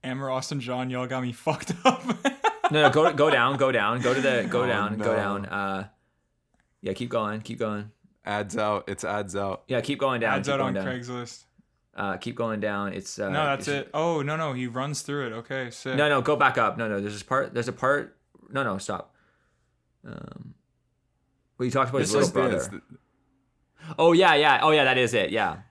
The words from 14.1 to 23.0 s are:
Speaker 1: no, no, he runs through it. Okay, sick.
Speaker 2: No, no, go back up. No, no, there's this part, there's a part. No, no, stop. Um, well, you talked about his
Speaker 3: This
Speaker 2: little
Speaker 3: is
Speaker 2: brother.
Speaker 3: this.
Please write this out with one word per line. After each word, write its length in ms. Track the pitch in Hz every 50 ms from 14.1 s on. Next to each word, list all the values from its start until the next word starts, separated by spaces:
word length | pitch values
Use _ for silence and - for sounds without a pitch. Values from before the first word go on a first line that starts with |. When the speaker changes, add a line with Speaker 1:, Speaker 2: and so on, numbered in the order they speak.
| 170 156
Speaker 1:
no, 120 | 139 143 156
no, 200 | 160 160 151 131
he 120 | 127 127
runs 360 | 120 117 127 131 147 147 135
through 240 | - - 143 143 135
it. 60 | 120 110
Okay, 340 | 113 117 - 135 135 131 120
sick. 240 | 117 - - 135 131
Speaker 2:
No, 140 | 135 147 147
no, 140 | 147 135
go 140 | 123 - 151
back 200 | 143 143 131 123
up. 220 | 131 117 104 92 113
No, 100 | 117 110
no, 140 | 104 101
there's 100 | 101 104
this 100 | 104 104
part, 300 | - - 131 135 139 -
there's 160 | - 120 117 127
a 40 | 127
part. 420 | - - 131 139 143 - - _ _ _ _ _ _ _ _
No, 140 | 117 135 135
no, 140 | 113 95 98
stop. 360 | - - 104 90 - _ _ _ _ _ _ _ _ _ _ _ _ _ _ _ _ _ _ _
Um, 520 | _ - - - - - - - - - - _ _ _ _ _ _ _ _ _ _ _ _ _ _ _ _ _ _ _ _ _
well, 80 | 123
you 40 | 127
talked 200 | 123 135 131 120
about 80 | 127 135
his 120 | - 95
Speaker 3:
This 240 | 104 - - - -
Speaker 2:
little 160 | - - 127 104
Speaker 3:
is 120 | 82 - -
Speaker 2:
brother. 120 | 101 - _ _
Speaker 3:
this. 100 | - -